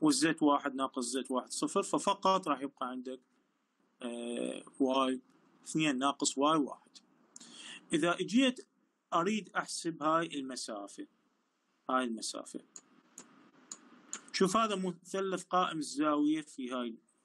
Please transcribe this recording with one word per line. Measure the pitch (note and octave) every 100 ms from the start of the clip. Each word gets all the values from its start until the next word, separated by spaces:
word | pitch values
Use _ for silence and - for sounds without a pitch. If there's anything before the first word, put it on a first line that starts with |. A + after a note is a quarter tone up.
وال | D#3
زد | C#3+ D#3 D#3
واحد | D3 C#3+ C#3+
ناقص | C3 C3+ -
زد | A#2+ C3 A#2+
واحد | B2+ -
صفر، | - D3 G3
ففقط | G3 D#3 G3 G3 F#3+ F#3+ F#3
راح | C3+
يبقى | C#3 - B2+
عندك، | B2+ B2+ C3 _ _ _ _ _ _ _ _
آه، | B2 A#2 A#2 A#2+ B2 - - -
واي | C3+ C3 C3 C3 - _ _ _
اثنين | - D#3 D#3 B2+
ناقص | C#3 C3+ C#3 -
واي | D3 D#3+
واحد. | C3 - _ - - _ _ - - - - - -
إذا | E3+ E3+ -
إجيت | F3+ A3 C4+ B3+ - _ _ _ _
أريد | F3 F3 G#3+ F3+ F#3+
أحسب | D3+ - E3+ D#3
هاي | D3+ D#3+ E3
المسافة، | D3 C3 B2 - G#2+ G2+ - G2+ _ _ _ _ _ _ _ -
هاي | C3
المسافة. | B2+ A2 - - - - - - - _ _ - - - - _ _ - - - - - -
شوف | - F#3+ A3
هذا | A3+ G3
مثلث | F#3 E3+ - G3 G3 F3+
قائم | - F3+ F3+ D#3+
الزاوية | C3+ C3 D3+ D3 D3 D#3
في | D3+ - B2+
هاي | B2+ A#2+ A2 _ _